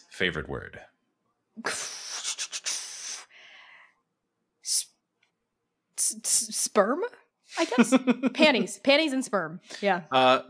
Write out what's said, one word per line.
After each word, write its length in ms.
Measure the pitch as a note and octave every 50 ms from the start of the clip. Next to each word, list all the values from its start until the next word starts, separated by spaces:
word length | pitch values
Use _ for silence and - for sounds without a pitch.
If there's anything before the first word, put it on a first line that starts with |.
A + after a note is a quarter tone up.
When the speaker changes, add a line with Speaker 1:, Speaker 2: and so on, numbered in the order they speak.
| _ _
Speaker 1:
favorite 380 | - - G2 F2 D#2 D#2 D2+ C#2
word? 300 | C2+ A1 - - - - - - _ _ _ _ _ _ _ _ _ _ _ _ - A3+ -
Speaker 2:
S-, 1600 | - - - - - - - - - - - - - - - - - - - - - - - - - - - - - - - - _ _ - - - - - - - - - - _ _ _ _ _ _ _ _ _ _ _ _ _ _ _ -
s-, 220 | - - - - - _ _ _ _ _ _ _ _ _ _ _ _ _ _ _ _ _ _ _ _ - - - - A3+ A3 -
s-, 320 | - - - A#3 A3 -
sperm, 460 | - - - - A3 F#3+ A3 C#4 F4 A4+ B4 - _ _ _ _ _ _ - -
I 80 | - E4+
guess. 280 | - A#4 - A3 - C4 B3+ B3+ B3+ A#3+
Speaker 1:
<laughs> 200 | B3+ C4+ B3+ -
Speaker 2:
Panties. 460 | - D#4 D4+ C#4 B3+ G3 - - -
Panties 340 | - C4+ C#4 D4+ D#4+ D4 C4
and 100 | C4 B3
sperm. 360 | - - F#3+ E3 D3+ E3+ F3+ _ - - -
Yeah. 200 | G3+ G3 F#3 F3 D#3+ -
Speaker 1:
Uh, 300 | C3 C3 B2+ B2+ - - -